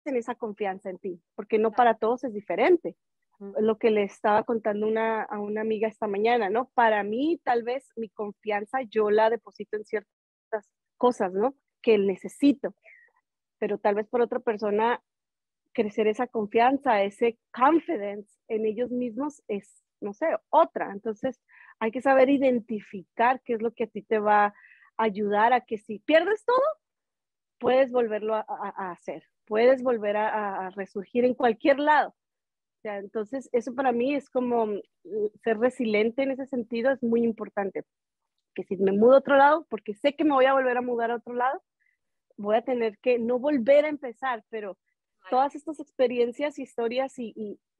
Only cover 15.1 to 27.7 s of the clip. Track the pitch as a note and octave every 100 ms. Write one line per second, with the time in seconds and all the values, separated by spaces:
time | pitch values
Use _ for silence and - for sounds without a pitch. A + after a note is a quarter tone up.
15.1 | _ _ _ _ _ _ - G#3 - G#3+
16.1 | G#3+ B3 A3+ G#3 A3+ A#3+ C#4 C4+ G#3 G3+
17.1 | - A#3 A3+ _ - C4 D#4+ - B3 G3+
18.1 | G#3 G#3 _ - A3 A3 G#3+ B3 B3 B3
19.1 | A3 D4 - - G3+ - _ _ _ G#3
20.1 | G3+ D#4+ B3+ - D4+ E4 - E3+ G3+ A3+
21.1 | G#3 C4 - _ - - _ A3+ B3+ C4+
22.1 | C4+ C4 C#4+ C4+ B3 - G#3+ - G3 D#3+
23.1 | - A#3+ C4 - A3+ A3+ A3+ A3 G#3 -
24.1 | A3 G#3 G#3 G#3 - - _ _ - A3+
25.1 | F#3+ G#3 G#3 A3+ B3 - G#3+ - G#3 -
26.1 | D#4 E4+ G#4 - B4+ D5 D#5 _ _ _
27.1 | _ _ _ _ _ A#3+